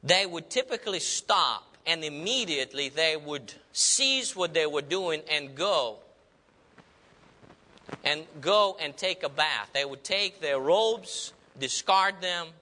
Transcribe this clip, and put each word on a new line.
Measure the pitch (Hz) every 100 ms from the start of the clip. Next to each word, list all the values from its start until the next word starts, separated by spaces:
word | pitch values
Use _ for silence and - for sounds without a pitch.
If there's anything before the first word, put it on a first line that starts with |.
they | 147 185
would | 196 170 160
typically | 254 262 233 - 185
stop, | - - - 208 147 110 - - -
and | 165
immediately | 156 143 175 254 214 147 131 135 139
they | 139 160
would | 156 147 147 - - -
cease | - - - 269 269 247
what | 190 175
they | 160 151
were | 147
doing | 139 180 185 156 156
and | 151 139
go. | 135 185 180 123 107 - _ _ _ _ _ _ - - _ _ - - - - - _ - - -
And | - 147 160 156
go | 143 208 202 185
and | 156 143
take | 196 185
a | 147
bath. | 139 156 127 101
They | 139
would | 139 135
take | - 190 202 185
their | 156 135
robes, | 135 185 226 226 185 - - - _ -
discard | 131 - - 190 190 190
them | 180 175 165 165